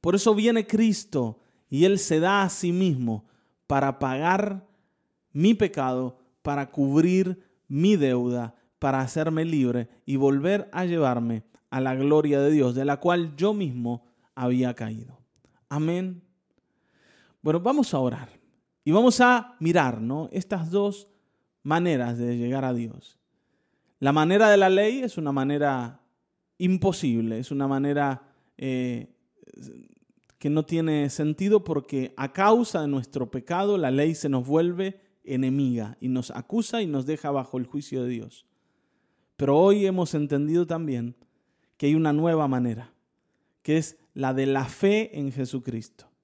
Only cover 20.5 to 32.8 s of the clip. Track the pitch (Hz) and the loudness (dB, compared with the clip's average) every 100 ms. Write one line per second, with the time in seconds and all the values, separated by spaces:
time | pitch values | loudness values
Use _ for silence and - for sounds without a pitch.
20.5 | 196 165 190 202 202 - _ _ _ _ | -6 -2 -2 -2 -6 -18 _ _ _ _
21.5 | _ 143 160 175 143 120 120 120 120 120 | _ -2 0 2 0 -2 -4 -4 -2 -2
22.5 | 135 131 123 113 - - _ _ _ _ | -2 -2 -4 -6 -12 -20 _ _ _ _
23.5 | _ _ _ _ _ 135 151 156 196 220 | _ _ _ _ _ 0 2 4 6 6
24.5 | 208 190 190 214 262 247 - 151 139 135 | 8 6 4 2 0 -6 -4 -4 -2 -2
25.5 | 147 143 131 120 - _ _ _ _ _ | 0 0 -2 -6 -14 _ _ _ _ _
26.5 | _ 180 185 190 180 147 117 113 113 127 | _ 0 2 0 0 0 0 -2 -4 -6
27.5 | 139 139 135 139 143 143 131 _ _ _ | -4 -2 0 0 0 0 -4 _ _ _
28.5 | - 135 127 127 117 - _ _ _ - | -10 -6 -4 -4 -6 -10 _ _ _ -20
29.5 | - - 60 - _ _ _ _ _ 143 | -20 -20 -20 -20 _ _ _ _ _ -2
30.5 | 151 151 165 160 151 143 - 151 151 196 | -2 0 -2 0 0 -2 -2 -4 -2 2
31.5 | 214 185 151 - 139 127 - 135 - 202 | 2 2 -6 -4 -6 -6 -8 -8 0 4
32.5 | 226 233 175 | 4 2 -2